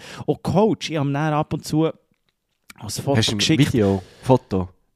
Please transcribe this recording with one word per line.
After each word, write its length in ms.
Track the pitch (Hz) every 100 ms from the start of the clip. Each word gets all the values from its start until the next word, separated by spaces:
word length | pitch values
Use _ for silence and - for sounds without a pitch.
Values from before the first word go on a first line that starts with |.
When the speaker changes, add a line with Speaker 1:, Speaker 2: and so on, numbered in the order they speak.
| - - -
Speaker 1:
auch 160 | 139
Coach, 480 | - 180 220 143 -
ich 60 | 156
habe 120 | 143
ihm 40 | 139
dann 180 | 156
ab 180 | 151 156
und 140 | 160 -
zu 240 | 156 160 - _ _ _ _ _ _ _ -
als 220 | 104 -
Foto 180 | 123 139
Speaker 2:
Hast 120 | -
du 20 |
ein 60 | 107
Speaker 1:
geschickt. 340 | 98 156 107
Speaker 2:
Video? 300 | 120 101 98 - -
Foto? 480 | - 127 - 95 90 _ _